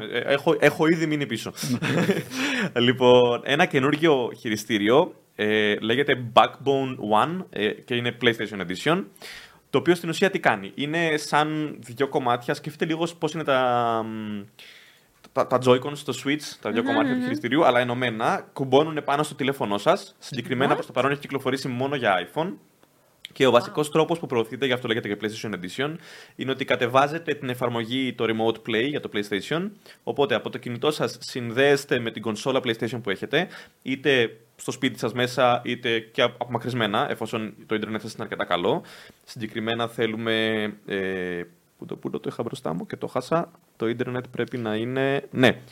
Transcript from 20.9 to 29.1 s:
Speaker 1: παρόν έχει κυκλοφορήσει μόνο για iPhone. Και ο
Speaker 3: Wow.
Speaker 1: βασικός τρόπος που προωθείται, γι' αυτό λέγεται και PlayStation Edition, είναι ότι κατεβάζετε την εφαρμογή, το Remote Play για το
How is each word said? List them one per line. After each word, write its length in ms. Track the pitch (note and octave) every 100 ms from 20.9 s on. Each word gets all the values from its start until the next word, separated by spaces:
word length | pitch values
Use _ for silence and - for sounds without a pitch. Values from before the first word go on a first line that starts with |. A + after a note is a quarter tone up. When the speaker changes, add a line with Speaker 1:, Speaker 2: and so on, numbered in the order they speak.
Speaker 1:
παρόν 180 | B2 C3+
έχει 100 | C#3+
κυκλοφορήσει 480 | B2+ C3+ B2+ C3+ C#3
μόνο 260 | B2 C#3 C#3+
για 320 | A2+ F2+ F2+
iPhone. 180 | D3+ F3 - _ _ _ _ _ _ -
Και 140 | - C3
ο 20 |
Speaker 3:
Wow. 40 |
Speaker 1:
βασικός 380 | A#2 - - D3
τρόπος 280 | D#3 D#3+ E3
που 80 | C3+
προωθείται, 400 | B2 A2+ A#2+ C3+
γι' 60 |
αυτό 160 | A#2+ B2
λέγεται 200 | A2 G#2+
και 20 | G2+
PlayStation 300 | A2 A2 A2+
Edition, 400 | F#2+ F2+ G#2+ C#3+ E3 - - - -
είναι 140 | B2+
ότι 140 | C3
κατεβάζετε 680 | C3+ B2 A#2+ C3 C#3+ E3 E3
την 140 | C#3+ C3
εφαρμογή, 640 | B2 B2 A#2 A2+ C3 C3
το 120 | A#2+ A2+
Remote 420 | A2+ A2+ A2+ -
Play 160 | A2 C3+
για 120 | C#3+
το 100 | G#2